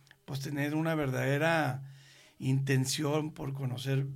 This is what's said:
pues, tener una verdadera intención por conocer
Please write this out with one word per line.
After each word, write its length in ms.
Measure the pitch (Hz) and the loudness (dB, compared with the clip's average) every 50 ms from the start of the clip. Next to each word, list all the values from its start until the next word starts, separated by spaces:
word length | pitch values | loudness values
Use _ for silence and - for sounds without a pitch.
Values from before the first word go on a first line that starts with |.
| _ - - _ - | _ -20 -20 _ -12
pues, 160 | - 139 135 | -8 -6 -6
tener 340 | 139 - 139 139 143 147 151 | -4 -4 -2 -2 0 0 0
una 200 | 156 160 165 160 | 0 2 2 0
verdadera 880 | - 147 131 127 127 127 135 139 143 156 165 165 160 147 135 - - - - - - - - - - - - _ - | 0 0 0 0 0 0 2 2 2 4 4 4 4 2 2 0 -4 -6 -10 -16 -18 -20 -20 -20 -20 -20 -20 _ -4
intención 920 | 131 131 135 135 135 135 135 131 131 135 - - 156 143 147 156 147 156 156 | 0 2 2 2 4 4 2 2 2 2 0 0 0 0 2 0 0 -2 -6
por 200 | - 156 151 139 | -6 -8 -6 -6
conocer 520 | 135 139 131 - - - 135 135 135 135 - - | -4 -4 -4 -4 -4 -2 0 0 0 0 -2 -6